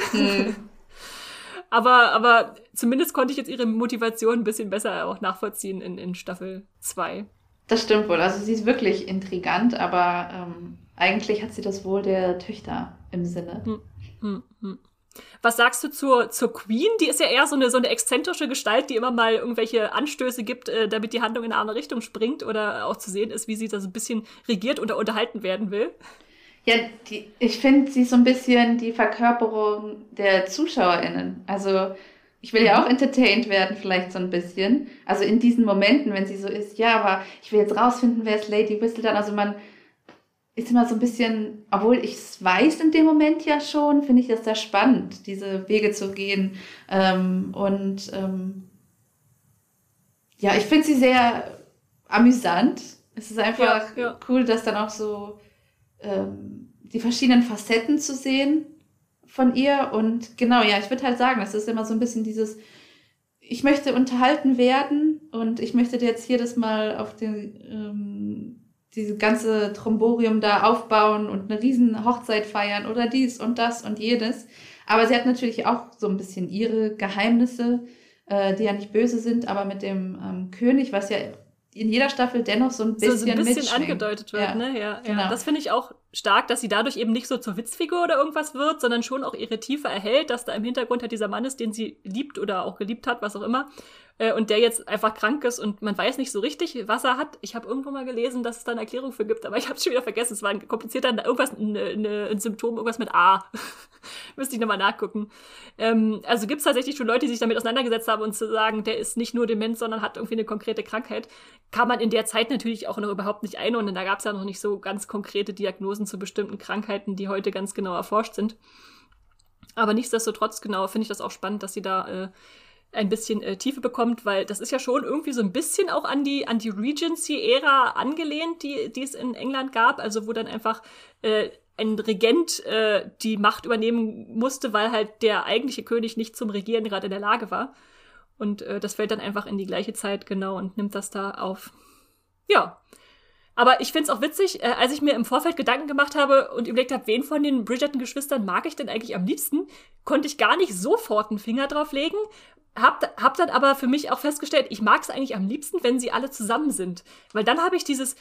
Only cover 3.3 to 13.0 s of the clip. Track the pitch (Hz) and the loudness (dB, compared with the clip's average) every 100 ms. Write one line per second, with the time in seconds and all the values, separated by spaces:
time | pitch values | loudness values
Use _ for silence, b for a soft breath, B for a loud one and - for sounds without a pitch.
3.3 | 277 233 254 226 220 240 233 226 226 220 | 0 -6 -2 0 0 0 0 -2 0 2
4.3 | 233 208 220 208 196 214 180 170 190 196 | 2 0 -4 -4 -4 -4 -4 -6 -4 -4
5.3 | 190 214 - 196 190 185 180 180 180 - | -4 -6 -6 -8 -8 -8 -10 -8 -10 -10
6.3 | 180 185 190 202 _ - - 165 190 208 | -10 -10 -12 -16 _ -12 -6 -6 -6 -12
7.3 | _ _ _ - 226 - 214 208 170 180 | _ _ _ -2 -2 2 2 4 2 2
8.3 | 202 208 226 220 254 214 190 - 190 185 | 0 -2 -2 0 2 2 0 -2 -6 -4
9.3 | 180 180 175 240 - 180 180 175 175 175 | -6 -2 2 2 2 0 2 2 0 -6
10.3 | 180 175 170 175 - - - 185 208 - | -10 -12 -12 -16 -18 -20 0 0 0 -2
11.3 | 208 220 - 202 196 190 196 202 190 185 | -2 -4 -8 -6 -6 -2 -2 0 0 0
12.3 | 180 - - - 165 175 - | -2 -6 -12 -8 -8 -8 -14